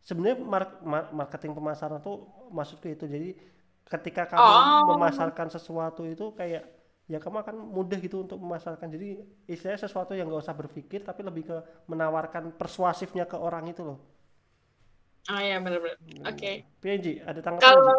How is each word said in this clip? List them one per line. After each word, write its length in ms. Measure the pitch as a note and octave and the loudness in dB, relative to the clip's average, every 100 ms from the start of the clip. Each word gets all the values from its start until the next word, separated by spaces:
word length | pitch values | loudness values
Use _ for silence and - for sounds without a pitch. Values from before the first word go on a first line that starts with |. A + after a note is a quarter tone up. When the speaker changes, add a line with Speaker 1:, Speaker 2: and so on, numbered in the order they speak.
Speaker 1:
sebenarnya 360 | - E3+ F#3+ B3+ | -8 -2 0 -2
mar-, 420 | B3+ F#3+ F#3+ - | -2 -4 -4 -10
ma-, 260 | E3 D3+ D#3 D3+ | -4 -4 -4 -8
marketing 400 | C#3 - D3+ D3+ | -8 -8 -10 -6
pemasaran 440 | D3+ D3+ D3+ D3+ | -6 -6 -8 -8
tuh 200 | G3 G3+ - - B3+ | -10 -12 -14 -20 -12
maksudku 340 | E3+ C#3+ - F3 | -10 -10 -10 -12
itu. 220 | D3+ D3+ | -10 -8
Jadi 220 | D3 F3 F#3 - _ _ _ _ | -8 -8 -12 -20 _ _ _ _
ketika 400 | E3 F3 F3+ E3+ | -8 -6 -6 0
kamu 160 | A3+ | 8
Speaker 2:
Oh. 400 | B3 G#3+ C#4 D4 D4 | 10 10 10 6 6
Speaker 1:
memasarkan 560 | D4 E4+ C#4 E3 - E3 | 6 4 2 -4 -2 -8
sesuatu 560 | E3+ - E3 E3 E3 | -8 -8 -6 -6 -8
itu 260 | E3 E3 G#3+ | -10 -8 -10
kayak, 320 | G#3+ F3 E3 - _ _ _ _ | -8 -8 -8 -10 _ _ _ _
ya 120 | D#3 | -10
kamu 200 | D#3+ G#3+ | -8 -8
akan 160 | G#3 A3 A3 | -8 -12 -8
mudah 300 | F#3+ F#3 F#3+ | -6 -4 -4
gitu 220 | F3+ F#3+ | -6 -8
untuk 180 | F#3+ F#3+ | -8 -12
memasarkan. 500 | F3 E3+ F3 D#3+ E3 | -8 -8 -8 -10 -10
Jadi 200 | D#3 G3+ G3 - _ - | -10 -10 -12 -16 _ -14
istilahnya 340 | E3+ F#3+ G3+ | -8 -6 -6
sesuatu 340 | G3+ F#3+ F3+ | -6 -8 -6
yang 120 | F#3+ E3 | -6 -4
nggak 180 | D#3 | -6
usah 100 | D3 | -8
berpikir, 480 | D3+ D3 E3 - G3+ | -10 -12 -14 -12 -12
tapi 200 | G3+ F3+ | -12 -12
lebih 220 | G3 E3 D#3 | -10 -10 -8
ke 100 | E3 E3+ - - | -10 -10 -20 -10
menawarkan 680 | E3 D#3+ D#3 D#3+ E3+ E3 | -2 0 0 -4 -8 -10
persuasifnya 760 | - - - F3+ E3+ F#3 F3+ F3 | -10 -10 0 0 0 -6 -6 -6
ke 100 | F3+ | -4
orang 300 | E3+ E3 E3 | -6 -6 -10
itu 160 | E3+ | -10
loh. 160 | E3 C3+ - _ _ _ _ _ _ _ _ _ _ _ - | -12 -12 -18 _ _ _ _ _ _ _ _ _ _ _ -8
Speaker 2:
Oh 100 | G3+ | -4
iya, 200 | G3+ F#3+ | -2 -2
benar-benar. 400 | F#3 F3 E3+ - | -2 -4 -6 -10
Speaker 1:
Benar. 240 | E3 C#3+ F3 | -16 -12 -10
Speaker 2:
Oke. 240 | - G3+ G3 - _ | -8 -8 -10 -14 _
Speaker 1:
Piye, 200 | F#3+ G3+ | -4 -2
Ji? 160 | F3 D3 | -2 -6
Ada 220 | D#3+ D#3+ | -8 -8
tanggapan, 220 | D#3+ E3+ | -6 8
Speaker 2:
Kalau 200 | B3+ C4 | 10 12
Speaker 1:
Ji? 80 | C4 | 10